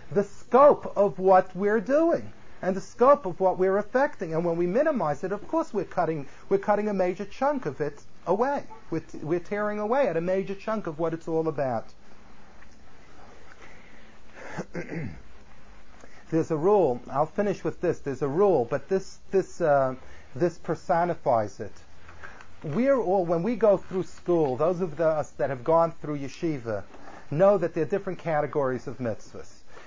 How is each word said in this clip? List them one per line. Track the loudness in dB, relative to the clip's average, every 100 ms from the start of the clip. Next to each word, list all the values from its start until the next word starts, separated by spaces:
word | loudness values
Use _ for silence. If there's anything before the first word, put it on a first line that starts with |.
| -2
the | 0
scope | 0 -4 4 8 10 8 2 2
of | 2 4
what | 6 8 6 0
we're | 2 2
doing | 4 4 4 2 -2 -12 -12 -6
and | -2 -2
the |
scope | -4 4 6 6 4
of | 0
what | 2 4
we're | 2 2
affecting. | 2 2 2 0 -4
And | 0 0
when | 2
we | 2
minimize | 2 2 2 0 -2
it, | -4
of | -4 -2
course | -2 0
we're | -2 -2
cutting, | 0 0 0 -6 -10 -2
we're | 0
cutting | 2 2 2
a |
major | 0 0 -2 -6
chunk | -2 0 0 -4
of | -4
it | -4 -6 -12 -6 0
away. | 2 2 0 -4 -12 -6
We're, | -6
t-, | -6 -8
we're | -2 -2
tearing | -2 -2 -2 -2
away | 0 2 2
at | 0
a |
major | 0 0 -2 -6
chunk | -4 -4 -4
of | -2
what | -2
it's | -2 -2
all | 0 0
about. | 0 0 -2 -4 -12 -12 -14 -12 -14 -14 -12 -14 -12 -12 -12 -12 -14 -12 -12 -12 -12 -12 -12 -12 -12 -12 -12 -12 -12 -10 -8 -8
<clears throat> | -8 -8 -6 -6 -8 -12 -12 -12 -12 -12 -12 -12 -12 -12 -12 -2
There's | -2 0
a | 0
rule. | 4 6 4 2 -2
I'll | -2 0
finish | 0 -2 -2
with | -4 -2
this. | 0 0
There's | -4 -4
a | 0
rule, | 4 4 4 2
but | -2 0
this, | -2 -2 -12 -2
this, | 0 0 0
uh, | 4 6 4 0 -8 -12 -10 0
this | 0 0
personifies | -4 -4 0 2 2 0 2 2 2 -4
it. | -10 -10 -12 -14 -12 -12 -12 -12 -12 -10
We're | -4 2 4 4
all, | 4 2 2
when | 0
we | 0 4
go | 6 6
through | 2 -4
school, | -4 -4 2 4 4 2
those | 2 0
of | -2 0
the, | 2
us | 2 -2
that | -2 -2
have | 0 4
gone | 4 4 0
through | -6 -6
yeshiva | -6 -4 -4 -2 -2 -4 -6 -12 -12 -12 -4
know | 4 6 6
that | 2
there | -2
are | -2
different | -2 -4 -6
categories | -2 0 0 0 0 -2 -6
of | -6
mitzvahs. | -4 -4 -8 -12 -12 -14 -14 -14